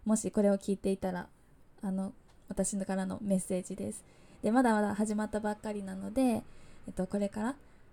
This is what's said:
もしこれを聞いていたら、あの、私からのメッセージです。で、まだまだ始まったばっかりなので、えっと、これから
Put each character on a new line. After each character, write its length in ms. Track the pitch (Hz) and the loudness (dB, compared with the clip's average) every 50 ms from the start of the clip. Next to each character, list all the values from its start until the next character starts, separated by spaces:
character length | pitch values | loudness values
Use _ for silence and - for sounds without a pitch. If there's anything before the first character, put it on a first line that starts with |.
| - | 0
も 120 | 214 220 | 2 2
し 140 | 220 - 185 | 2 2 2
こ 120 | - 214 | 2 4
れ 80 | 202 202 | 6 6
を 80 | 196 202 | 6 4
聞 140 | - 202 | 2 -2
い 40 | 196 | -2
て 140 | - - 196 | 0 0 0
い 60 | 196 | 0
た 160 | - - 185 | 0 -2 -2
ら、 160 | 180 180 185 - - - _ - - - - - - - | -2 -4 -6 -10 -14 -20 _ -20 -20 -20 -20 -20 -14 -8
あ 80 | 214 190 | -6 -4
の、 220 | 190 190 190 196 - - - - - - - - | -2 -2 -4 -6 -8 -12 -20 -20 -20 -18 -14 -6
私 280 | 196 - 185 - 208 196 | -2 -2 0 0 0 -4
か 180 | 190 - 190 | -2 -2 -2
ら 100 | 190 190 | -2 -2
の 120 | 190 185 - | -4 -4 -4
メ 140 | 208 202 190 | 0 0 0
ッ 40 | 185 | 0
セ 180 | - - 190 180 | 0 0 -4 -4
ー 40 | |
ジ 140 | 196 - 190 | -4 -6 -8
で 160 | 196 196 214 | -8 -6 -8
す。 100 | - - - - - - - - - - | -8 -10 -14 -20 -20 -20 -20 -20 -8 -2
で、 80 | - 214 | 0 2
ま 120 | 233 262 | 4 6
だ 100 | 254 233 | 6 6
ま 80 | 214 208 | 6 4
だ 140 | 208 202 202 | 2 2 0
始 200 | 202 214 214 208 | 0 0 0 0
ま 100 | 214 214 | -2 -2
っ 60 | 214 | -2
た 100 | - 214 | -2 -2
ば 120 | 214 208 | -2 -2
っ 80 | 208 - | -4 -4
か 120 | - 214 | -6 -8
り 100 | 208 202 | -8 -6
な 120 | 196 190 190 | -8 -8 -8
の 180 | 190 196 196 | -8 -8 -2
で、 300 | 214 262 262 247 220 - - - - - - - - - - | 0 2 4 4 2 0 -2 -8 -16 -18 -18 -18 -18 -16 -14
え 40 | - | -8
っ 20 | - | -4
と、 120 | - 185 | -4 -2
こ 120 | - - 202 | -2 0 -2
れ 100 | 202 196 | -2 -2
か 140 | - 214 | -2 -2
ら 140 | 214 240 285 - - - - - - - | -4 -4 -4 -6 -12 -20 -20 -20 -20 -16